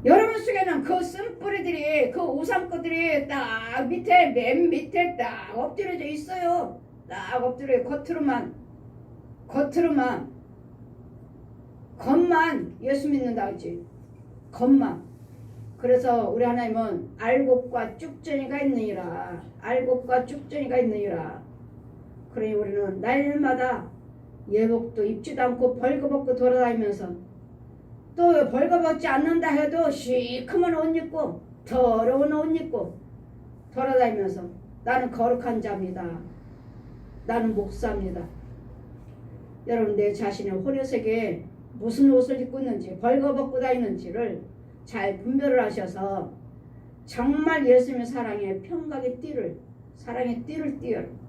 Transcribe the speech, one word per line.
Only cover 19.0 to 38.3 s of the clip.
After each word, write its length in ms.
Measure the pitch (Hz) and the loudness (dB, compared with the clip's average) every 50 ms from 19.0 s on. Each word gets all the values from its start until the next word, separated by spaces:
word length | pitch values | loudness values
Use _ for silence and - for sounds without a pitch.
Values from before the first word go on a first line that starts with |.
| 180 170 165 165 - 180 175 170 - - - - | -6 -8 -8 -8 -8 -8 -10 -12 -14 -16 -20 -12
알곡과 640 | - 214 247 254 254 254 254 247 - 247 254 254 247 | -6 -2 -2 0 2 2 0 0 0 0 0 0 0
쭉전이가 540 | - 294 285 - - 294 294 277 240 247 254 | -2 -8 -12 -12 -8 -6 -6 -4 0 2 2
있느니라. 640 | 233 220 214 208 202 196 175 165 165 - - - - - - - - - - - - - - - - - - - - - - | 2 2 0 -2 -2 -4 -4 -4 -6 -8 -12 -14 -16 -20 -20 -20 -20 -20 -20 -20 -20 -20 -20 -20 -20 -20 -20 -20 -20 -12 -6
그러니 200 | - 220 220 214 | -4 -4 -2 0
우리는 480 | 208 208 196 202 202 202 190 190 190 | -2 -2 0 -2 -2 -2 -2 -4 -4
날마다 840 | 196 233 254 277 285 285 285 294 285 262 254 247 247 254 240 190 175 - - - - - - - - - - - - - | 0 2 2 2 2 2 2 2 2 2 2 2 2 0 -2 -4 -6 -12 -16 -20 -20 -20 -20 -20 -20 -20 -20 -18 -8 0
예복도 540 | 196 214 226 226 233 233 233 - - 220 208 | 2 2 4 4 2 0 -2 -4 -4 -2 -2
입지도 380 | 214 226 - - - 277 - 254 | -2 -2 -4 -8 -10 -2 0 0
않고 320 | 247 240 247 254 247 247 | 0 2 2 2 2 2
벌거벗고 580 | - 247 262 294 294 - - - 254 240 254 247 | 2 0 0 0 2 0 0 0 0 0 0 0
돌아다니면서 800 | 247 247 247 247 254 247 240 226 226 214 208 202 190 190 175 175 175 - - - - - - - - - - - - - - - - - - - | 2 4 4 4 4 4 2 2 0 0 -2 -2 -4 -6 -10 -10 -10 -12 -18 -20 -20 -20 -20 -20 -20 -20 -20 -20 -20 -20 -20 -20 -20 -20 -14 0
또 340 | - 349 349 339 302 277 - | 6 6 8 8 8 6 4
벌거벗지 580 | 233 254 294 349 349 349 339 320 320 - - | 4 2 4 4 4 4 4 2 0 0 0
않는다 420 | 311 269 269 311 330 339 330 - 320 | 2 2 2 4 4 2 2 2 2
해도 400 | 285 294 302 294 320 330 330 294 | 2 2 2 2 2 2 2 2
시커먼 840 | - - - 240 247 247 247 233 247 262 - - - 349 349 339 330 | 0 -2 -2 0 0 0 0 0 -4 -6 -6 -2 2 2 4 4 2
옷 200 | 311 311 330 320 | 2 2 2 0
입고 460 | 330 302 - - 320 302 175 170 - - - - - - | 0 -2 -4 -4 -4 -4 -4 -4 -8 -14 -18 -20 -20 -10
더러운 640 | - 226 254 254 240 226 220 233 247 262 277 294 302 302 | -2 2 4 6 6 6 4 4 2 4 4 2 2 2
옷 220 | 302 302 311 320 | 0 0 0 0
입고 420 | 330 - - - 214 180 165 - - - - - - - - - - - - - - - - - | -2 -2 -4 -4 -4 -4 -6 -10 -14 -18 -20 -20 -20 -20 -20 -20 -20 -20 -20 -20 -20 -20 -10 -6
돌아다니면서 720 | 254 254 269 262 254 247 226 214 208 196 185 175 180 175 175 - - - - - - - | -2 0 0 2 2 2 2 2 0 -2 -2 -4 -6 -10 -12 -14 -16 -20 -20 -20 -10 -2
나는 280 | 233 247 254 247 247 | 0 0 0 0 -2
거룩한 500 | - - 233 247 247 240 - 247 226 214 | -2 0 2 2 2 0 0 -2 -4 -2
자입니다. 580 | - 214 196 190 190 180 180 185 175 170 165 170 - - - - - - - - - - - - - - - - - - - - - | -4 -4 -4 -4 -6 -6 -6 -8 -8 -8 -10 -10 -12 -14 -16 -18 -18 -20 -20 -20 -20 -20 -20 -18 -18 -18 -18 -18 -18 -18 -18 -14 -6
나는 300 | - 226 233 226 220 208 | -2 -2 0 0 0 0
목사입니다. 720 | 202 202 190 - - - 226 208 202 196 185 170 180 170 - | 0 -2 -4 -6 -4 -4 -4 -2 -2 -4 -6 -6 -8 -10 -12